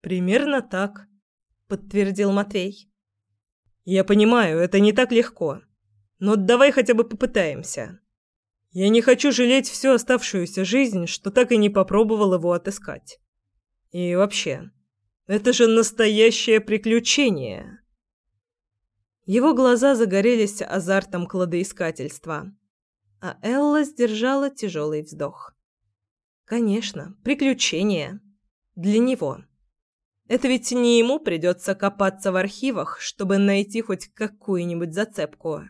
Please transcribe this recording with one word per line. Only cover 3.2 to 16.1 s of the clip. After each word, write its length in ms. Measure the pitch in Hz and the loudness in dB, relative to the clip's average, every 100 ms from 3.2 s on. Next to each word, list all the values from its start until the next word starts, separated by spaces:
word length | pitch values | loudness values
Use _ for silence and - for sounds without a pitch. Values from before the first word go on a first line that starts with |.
| _ _ _ _ _ _ | _ _ _ _ _ _
«Я 220 | 175 190 | -2 0
понимаю, 540 | 190 202 214 240 190 160 | 4 4 6 4 2 0
это 200 | 180 196 | 2 4
не 140 | 208 | 4
так 180 | 208 247 | 4 2
легко. 500 | 233 226 - 160 151 _ _ _ _ _ _ | 2 0 -4 -6 -6 _ _ _ _ _ _
Но 160 | 196 | 0
давай 360 | 214 190 240 277 | 2 2 6 6
хотя 220 | 277 254 | 4 2
бы 100 | 233 | 2
попытаемся. 960 | 233 214 254 220 165 135 165 - 117 180 _ _ _ _ _ _ _ | 0 -2 -2 -2 -2 -6 -12 -12 -12 -16 _ _ _ _ _ _ _
Я 180 | 180 196 | 0 4
не 120 | 233 | 4
хочу 300 | 233 247 294 | 4 4 4
жалеть 360 | 240 247 262 254 | 2 4 2 0
всю 240 | - 269 | -2 2
оставшуюся 720 | 240 240 254 - 196 175 - | 2 2 -2 0 -6 -4 -4
жизнь, 440 | 185 247 262 190 170 | 0 0 0 -2 -6
что 240 | - 196 | -8 -2
так 200 | 247 240 | 0 2
и 60 | 233 | 4
не 120 | 208 | 4
попробовал 640 | 208 190 202 220 220 202 | 2 2 2 2 2 2
его 200 | 180 170 | 2 0
отыскать. 680 | 175 190 196 - - - - _ _ _ _ _ _ _ | -2 -4 -10 -14 -16 -18 -20 _ _ _ _ _ _ _
И 240 | 175 180 | -6 -2
вообще, 560 | 175 202 202 165 127 - _ _ _ _ _ - | 0 0 0 -6 -8 -12 _ _ _ _ _ -4
это 240 | 208 226 | 0 0
же 160 | - 226 | 4 4
настоящее 920 | 226 226 - 214 | 4 0 0 0